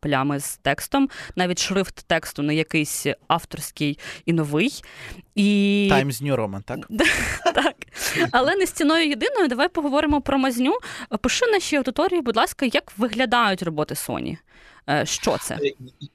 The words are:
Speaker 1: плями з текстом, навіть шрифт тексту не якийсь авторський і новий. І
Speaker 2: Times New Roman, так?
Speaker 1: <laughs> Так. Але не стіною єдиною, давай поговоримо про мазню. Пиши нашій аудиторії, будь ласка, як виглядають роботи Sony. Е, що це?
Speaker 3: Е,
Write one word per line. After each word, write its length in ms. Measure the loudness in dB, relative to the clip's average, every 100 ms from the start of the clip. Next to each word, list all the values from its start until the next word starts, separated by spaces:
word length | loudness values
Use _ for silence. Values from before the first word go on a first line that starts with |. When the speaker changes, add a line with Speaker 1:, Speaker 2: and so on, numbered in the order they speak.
Speaker 1:
плями 400 | 0 0 2 -2
з 160 | -6 -4
текстом, 540 | -2 -2 0 2 0 -2 -10 -2
навіть 220 | -2 0
шрифт 460 | 0 0 -2 -6 -2
тексту 360 | 0 -2 -4
не 120 | 0
якийсь 520 | 0 0 0 0 -2 -4 -4 0
авторський 680 | -2 -2 -10 -10 -4 -4 -4 -10 -8 0
і 60 |
новий. 500 | 0 2 2 0 -2 -16 -18 -16 -16 -8
І 540 | 2 4 4 4 4 4
Speaker 2:
Times 300 | 2 2 -2
New 140 | -2 0
Roman, 260 | -2 -6
так? 160 | -10 -12 -6
Speaker 1:
<laughs> 640 | 0 2 2 -2 -2 0
Так. 200 | 2 0 -2 -14 -8 -4 0 2
Але 240 | 2 2 2
не 100 | 0
стіною 420 | 2 2 4 2
єдиною, 400 | 0 0 2 0
давай 200 | 2 0
поговоримо 520 | 0 0 2 2 2
про 180 | 2 0
мазню. 340 | 2 2 0 0 -4 -14 -8 -2
Пиши 260 | 0 2 2
нашій 300 | 2 2 0
аудиторії, 440 | 0 0 2 2
будь 160 | 0 0
ласка, 300 | 0 0 0
як 200 | 0 -4 -4
виглядають 640 | -2 0 2 2 2 0
роботи 320 | -4 -2 -4
Sony. 420 | -4 -6 -6 -6 -10 _ -20 -20 -12 -2
Е, 180 | -2 0
що 320 | -2 0 0
це? 120 | -4
Speaker 3:
Е, 180 | -4 -4 -6 -20 -18 -18